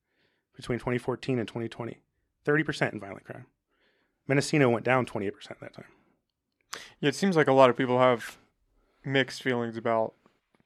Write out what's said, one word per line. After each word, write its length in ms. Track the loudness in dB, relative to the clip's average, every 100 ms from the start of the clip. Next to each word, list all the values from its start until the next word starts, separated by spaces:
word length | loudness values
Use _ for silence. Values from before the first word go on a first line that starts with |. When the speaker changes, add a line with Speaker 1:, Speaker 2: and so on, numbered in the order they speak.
| _ _ _ _ _ -14
Speaker 1:
between 240 | -6 -6
twenty 180 | -4 -4
fourteen 400 | -4 -6 -4 -2
and 80 | -4
twenty 200 | -6 -10
twenty. 320 | -10 -12 -14 _ _ _ _
Thirty 200 | 0 0
percent 300 | 0 -2 -2
in 60 | -4
violent 240 | -12 -14 -16
crime. 200 | -18 -20 _ _ _ _ _ _ _ -2
Mendocino 420 | 0 2 4 4
went 160 | 2 2
down 200 | 0 0
twenty-eight 300 | -4 -6 -8
percent 240 | -14 -18
that 140 | -18
time. 120 | -20 -20 _ _ _ _ _ _ _ _ -16 -16 _
Speaker 2:
Yeah, 100 | -2
it 60 | 0
seems 200 | 2 4
like 100 | 4
a 60 |
lot 160 | 8 6
of 80 | 6
people 220 | 0 4
have 380 | 4 2 -2 -16 _ _ _ _ _ _ -4
mixed 380 | -2 -2 -4
feelings 340 | -4 -2 -4 -6
about 360 | -2 0 -2 -6 _ _ _ _